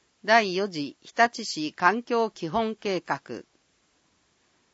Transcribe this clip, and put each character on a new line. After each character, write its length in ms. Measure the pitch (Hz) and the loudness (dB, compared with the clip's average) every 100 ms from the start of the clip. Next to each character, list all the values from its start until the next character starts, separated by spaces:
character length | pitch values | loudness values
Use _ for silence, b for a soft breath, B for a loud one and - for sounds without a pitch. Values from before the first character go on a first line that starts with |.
| _ _ | _ _
第 300 | 202 226 202 | 4 4 4
四 140 | 180 202 | 0 -2
次 280 | 160 139 - | -4 -8 -10
日 140 | - - | -6 2
立 240 | 151 - | 2 2
市 280 | - 156 151 | -8 -6 -6
環 320 | - 180 226 | 0 2 2
境 260 | 233 233 220 | 0 0 0
基 180 | - 165 | -4 -4
本 280 | 214 220 214 | -2 -2 -4
計 260 | 208 180 | -4 -4
画。 380 | - 139 - 113 - _ _ _ _ _ _ _ _ _ _ _ _ | -4 -6 -6 -12 -14 _ _ _ _ _ _ _ _ _ _ _ _